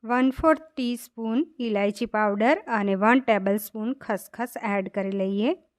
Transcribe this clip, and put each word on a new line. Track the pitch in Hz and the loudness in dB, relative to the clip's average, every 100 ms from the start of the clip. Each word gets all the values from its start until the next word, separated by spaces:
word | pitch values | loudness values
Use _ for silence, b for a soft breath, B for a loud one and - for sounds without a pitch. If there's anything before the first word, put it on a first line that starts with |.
વન | 226 247 262 | 0 2 2
ફોર્થ | 262 320 311 | 4 2 2
ટીસ્પૂન | 320 - 247 240 - - 226 226 330 _ | -2 -6 -4 -4 -10 -8 -4 -2 -2 _
ઇલાયચી | 240 202 202 202 233 214 | -2 0 0 -2 -4 0
પાવડર | 214 202 226 330 427 226 | 0 2 2 2 0 -2
અને | 202 190 | 0 2
વન | 214 254 254 | 4 4 4
ટેબલસ્પૂન | 208 190 208 - 220 214 269 | 0 2 -2 -4 -8 -6 -6
ખસખસ | - 202 - - 240 - 226 | -6 -6 -6 -10 -8 -6 -4
એડ | 202 190 208 | -2 -4 -4
કરી | 196 196 | -4 -2
લઈએ. | 190 196 226 349 _ | -2 0 0 -2 _